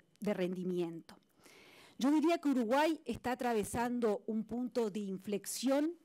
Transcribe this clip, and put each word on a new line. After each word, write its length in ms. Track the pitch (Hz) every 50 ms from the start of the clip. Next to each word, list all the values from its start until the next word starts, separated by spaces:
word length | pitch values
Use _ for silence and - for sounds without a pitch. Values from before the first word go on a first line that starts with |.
| _ _ _ _
de 160 | - 202 208
rendimiento. 800 | 185 180 180 185 185 180 185 180 175 170 165 165 165 - - - - _ _ _ _ - - - - - - - - - - -
Yo 140 | - 214 285
diría 280 | 302 311 262 339 339 339
que 100 | - 285
Uruguay 520 | 262 254 233 208 262 285 311 330 311 - -
está 260 | 254 214 - - 240
atravesando 920 | 254 - 247 240 233 214 196 - - 240 240 247 247 240 233 214 202 - -
un 160 | - 214 220
punto 480 | 214 - 226 247 254 - - 247 226 208
de 80 | 175 214
inflexión 960 | 202 190 190 185 - 214 202 190 - - - - 233 269 269 294 302 339 349 -